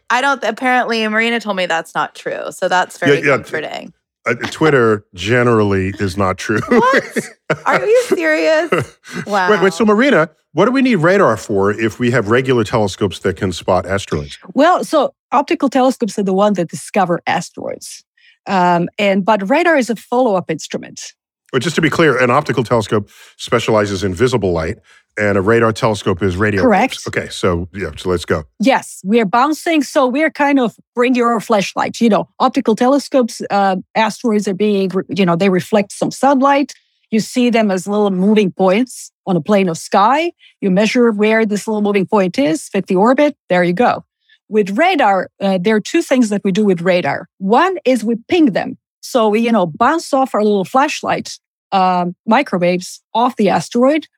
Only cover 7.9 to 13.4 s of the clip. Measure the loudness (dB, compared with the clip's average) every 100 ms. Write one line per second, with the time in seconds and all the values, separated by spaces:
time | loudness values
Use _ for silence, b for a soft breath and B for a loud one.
7.9 | 2 2 -2 0 0 2 0 0 -2 -4
8.9 | -10 -14 -12 -4 -2 2 2 2 2 2
9.9 | 4 4 2 0 _ _ 0 2 2 2
10.9 | 2 4 4 4 2 -2 0 0 0 -4
11.9 | -2 0 0 2 0 2 0 0 0 -2
12.9 | -2 -4 -2 -4 -2